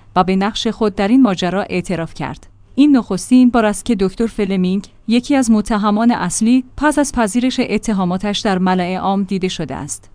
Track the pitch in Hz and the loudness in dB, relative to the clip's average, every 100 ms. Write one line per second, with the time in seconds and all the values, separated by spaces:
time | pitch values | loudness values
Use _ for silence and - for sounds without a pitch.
0 | - 180 180 190 196 - 233 208 214 196 | -4 0 0 0 0 -2 -6 -2 -2 0
1 | 196 262 240 185 180 185 - 180 170 170 | 2 4 4 2 -2 -4 -4 -6 -4 -6
2 | 165 - 139 147 - - - - 294 269 | -6 -10 -10 -12 -18 -20 -8 2 4 4
3 | 202 185 - 254 247 240 214 208 - 220 | 2 -6 2 6 6 4 2 -2 -2 0
4 | 190 - 226 - 196 190 180 196 - - | 0 -2 -4 -2 -2 0 0 -2 -6 -14
5 | - 240 240 277 226 214 208 214 208 208 | -2 0 2 0 2 2 2 0 0 2
6 | 233 240 175 - 226 254 254 - 294 294 | 2 0 -4 0 2 2 0 -2 0 0
7 | 285 247 214 240 254 254 - 208 - 196 | -2 0 0 0 -2 -2 -2 -2 -2 -2
8 | 180 190 208 202 220 185 185 185 175 185 | -2 -2 -4 -4 -2 0 0 0 -2 -2
9 | 185 196 196 196 180 - 160 156 - - | -2 -2 -2 -4 -4 -6 -8 -8 -10 -14
10 | - | -16